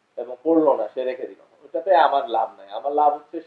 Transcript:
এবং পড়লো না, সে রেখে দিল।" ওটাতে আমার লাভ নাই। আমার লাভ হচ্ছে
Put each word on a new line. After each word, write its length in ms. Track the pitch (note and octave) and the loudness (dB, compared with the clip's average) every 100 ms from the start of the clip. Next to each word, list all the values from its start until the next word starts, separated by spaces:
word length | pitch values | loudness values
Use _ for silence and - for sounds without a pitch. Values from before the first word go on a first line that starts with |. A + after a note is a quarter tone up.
| _ - | _ -14
এবং 200 | B2 B2+ | -12 -6
পড়লো 320 | D#3 E3 D3+ B2 | 0 2 4 2
না, 120 | G#2+ | -2
সে 100 | - | -6
রেখে 220 | B2+ B2+ A#2+ | -6 -6 -10
দিল।" 380 | - _ _ | -14 _ _
ওটাতে 300 | - E3+ D3 | -10 -6 2
আমার 340 | D#3+ C#3+ C#3 B2 | 4 4 2 -2
লাভ 200 | A2+ A2 - | -2 -4 -8
নাই। 80 | G2 | -16
আমার 220 | G#2 C#3 | -10 -4
লাভ 200 | D3 D3 | 2 2
হচ্ছে 280 | D3 - E3 | 0 -6 -16